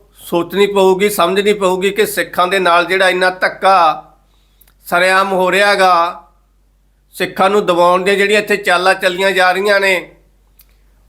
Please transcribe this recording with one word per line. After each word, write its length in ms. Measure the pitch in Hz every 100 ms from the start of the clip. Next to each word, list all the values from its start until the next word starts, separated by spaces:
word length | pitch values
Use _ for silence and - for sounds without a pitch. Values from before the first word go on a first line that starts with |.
| _ _
ਸੋਚਣੀ 480 | - 175 170 185 202
ਪਊਗੀ, 440 | 202 190 185 208
ਸਮਝਣੀ 420 | - 175 190 202
ਪਊਗੀ 380 | 208 185 180 196
ਕਿ 160 | 196 196
ਸਿੱਖਾਂ 400 | 180 165 - 180
ਦੇ 100 | 196
ਨਾਲ 260 | 180 170
ਜਿਹੜਾ 240 | 165 190 185
ਇੰਨਾ 220 | 180 185
ਧੱਕਾ 760 | 180 202 - 190 190 160 151 - _ _ _ _ _ _ _ -
ਸਰੇਆਮ 460 | 175 185 190 196
ਹੋ 180 | 185 185
ਰਿਹਾ 220 | 185 208
ਗਾ, 480 | 196 185 175 170 185 - _ _ _ _ _ _ _ _
ਸਿੱਖਾਂ 360 | - 185 185 190
ਨੂੰ 160 | 208 180
ਦਬਾਉਣ 380 | 175 175 180
ਦੀਆਂ 120 | 190 196
ਜਿਹੜੀਆਂ 240 | 202 208
ਇੱਥੇ 160 | 208 202
ਚਾਲਾਂ 380 | 202 175 185
ਚੱਲੀਆਂ 360 | 185 190 180 196
ਜਾ 220 | 185 180
ਰਹੀਆਂ 280 | 185 208 196
ਨੇ। 360 | 196 175 156 - _ _ _ _ _ _ _ _